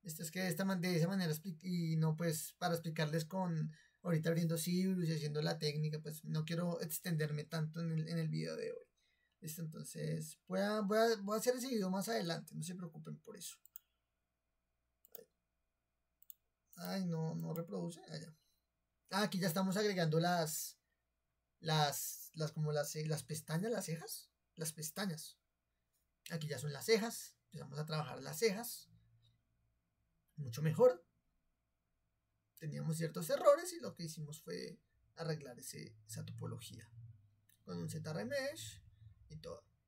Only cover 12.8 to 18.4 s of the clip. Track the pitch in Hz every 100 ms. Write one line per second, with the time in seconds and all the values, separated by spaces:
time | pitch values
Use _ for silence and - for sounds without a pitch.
12.8 | 170 160 156 151 - - - - - -
13.8 | _ _ _ _ _ _ _ _ _ _
14.8 | _ _ _ - - _ _ _ _ _
15.8 | _ _ _ _ _ - _ _ _ -
16.8 | 180 190 180 160 160 165 165 165 - 196
17.8 | 170 - - 156 160 -